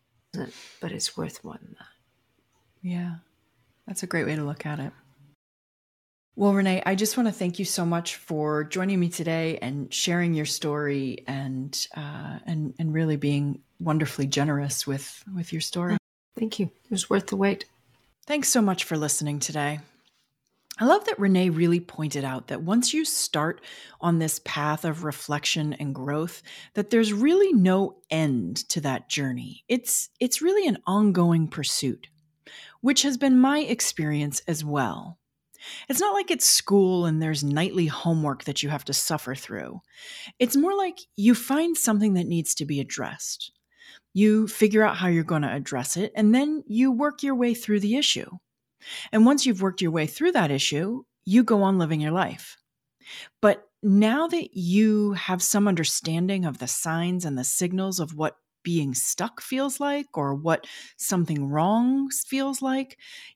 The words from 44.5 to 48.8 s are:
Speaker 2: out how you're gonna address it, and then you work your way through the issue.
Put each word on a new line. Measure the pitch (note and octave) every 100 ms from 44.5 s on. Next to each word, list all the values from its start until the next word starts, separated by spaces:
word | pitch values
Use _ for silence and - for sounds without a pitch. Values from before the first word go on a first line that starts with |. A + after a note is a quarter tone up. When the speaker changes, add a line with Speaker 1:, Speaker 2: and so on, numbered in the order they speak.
| - G#3+ G#3+
Speaker 2:
out | G#3+ E3+
how | F3+
you're | E3
gonna | D#3+ D#3+ C#3
address | C3+ C#3 C3 B2+ E3+
it, | A3 -
and | G#3+
then | B3 D4 D4+ -
you | G#3+ C4
work | A#3+ D4 C#4+
your | C#4 B3+
way | A#3+
through | A#3 - G#3
the | G3+ B3
issue. | - - - F3+ _ _ _ _